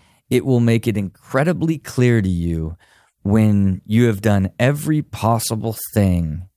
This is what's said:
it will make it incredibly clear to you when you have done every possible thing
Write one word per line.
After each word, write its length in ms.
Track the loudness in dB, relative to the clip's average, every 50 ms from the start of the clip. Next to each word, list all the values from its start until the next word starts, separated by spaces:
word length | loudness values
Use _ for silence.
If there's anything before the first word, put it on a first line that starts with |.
| _ _ _ _ _ -2
it 160 | -2 0 2
will 140 | 2 2 2
make 280 | 4 2 2 2 0
it 100 | -2 -2
incredibly 800 | -2 -4 -6 -10 _ _ -4 -2 0 0 0 -2 0 -2 -2 -2
clear 440 | -4 -8 -6 -2 0 2 4 4 2
to 80 | 2 0
you 480 | 0 0 -2 -2 -2 -2 -4 -6 -8 -12 _ _ _ _ _ _ _ _
when 600 | -2 0 2 4 4 4 4 2 2 0 0 -4 -4
you 200 | -2 2 2 2
have 140 | 2 0 0
done 300 | 0 0 2 2 0 -2 -2
every 440 | 0 0 0 0 -2 -2 -2 -2 -2
possible 760 | -2 -6 -6 -2 0 0 0 0 -2 -4 -4 -4 -4 -6 -6 -8 -10 -4 0
thing 540 | 2 2 2 2 0 -2 -4 -6 -8 -10 -14 _